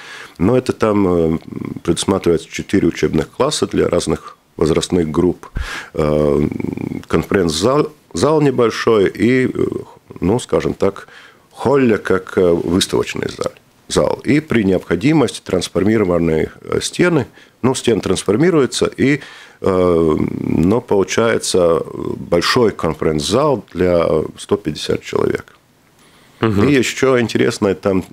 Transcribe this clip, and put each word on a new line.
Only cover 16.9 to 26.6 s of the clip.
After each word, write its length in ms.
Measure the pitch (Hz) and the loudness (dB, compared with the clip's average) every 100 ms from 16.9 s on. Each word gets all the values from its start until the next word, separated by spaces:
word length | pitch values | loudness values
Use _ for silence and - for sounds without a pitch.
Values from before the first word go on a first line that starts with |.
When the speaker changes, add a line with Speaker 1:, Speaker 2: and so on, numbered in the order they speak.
| - 180 160 117 - - _ | 0 2 2 -2 -8 -20 _
Speaker 1:
ну, 120 | 123 | -2
стены 260 | 127 - 101 | 0 0 0
трансформируются, 840 | 95 90 - 107 170 165 123 - 85 | 0 -2 0 2 2 2 0 0 -4
и, 340 | - 123 143 - - - - | 0 0 0 -6 -20 -20 -4
э, 560 | 92 92 90 82 82 80 78 - | 0 2 4 4 2 2 -2 -2
но 400 | - 71 82 117 | -2 2 2 2
получается 1040 | - 101 92 - 113 110 - 95 85 82 - - - - - | 2 0 2 0 0 0 0 2 2 2 -2 -8 -8 -8 -2
большой 420 | 85 - 131 110 | 0 2 2 2
конференц-зал 920 | - 85 76 80 78 73 110 151 123 - | 0 -4 -2 -2 -2 0 0 0 -2 -4
для 340 | 85 90 87 82 80 - - | -2 2 2 2 0 -2 -10
сто 180 | - - | -4 -2
пятьдесят 460 | 80 76 - - | -2 -8 -4 -6
человек. 520 | - - - - - _ _ _ _ _ _ _ _ _ | -2 -2 -2 -4 -8 _ _ _ _ _ _ _ _ _
Speaker 2:
Мгм. 280 | 113 101 | -2 2